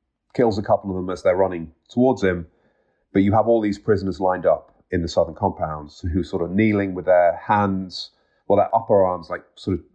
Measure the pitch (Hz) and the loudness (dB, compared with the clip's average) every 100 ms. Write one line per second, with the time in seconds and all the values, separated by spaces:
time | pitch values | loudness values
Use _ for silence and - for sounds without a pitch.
0 | _ _ _ - 117 101 101 104 101 92 | _ _ _ 0 0 0 0 -2 -2 -6
1 | 92 90 95 90 95 87 80 _ - 120 | -6 -2 0 2 0 -2 -10 _ -6 0
2 | 127 123 95 87 82 _ _ _ _ _ | 2 2 0 -2 -8 _ _ _ _ _
3 | _ 101 101 110 107 117 107 98 - 101 | _ 0 4 4 4 2 0 -2 0 0
4 | 95 90 92 90 85 73 - _ _ 90 | -2 -2 -2 0 0 0 -2 _ _ -4
5 | 82 92 82 80 98 - 78 76 73 - | -2 0 -2 -2 -4 -4 -8 -8 -14 -12
6 | 90 90 85 92 85 95 110 101 98 90 | -4 -4 -4 -4 -2 0 2 0 -2 -4
7 | 87 90 87 - - 104 98 95 92 - | 2 4 4 0 0 0 0 -2 -6 -12
8 | - _ _ _ - 98 - - - 101 | -16 _ _ _ 0 0 2 0 2 2
9 | 92 90 82 80 - - - 87 - | 2 0 -8 -14 -14 -12 -6 -6 -8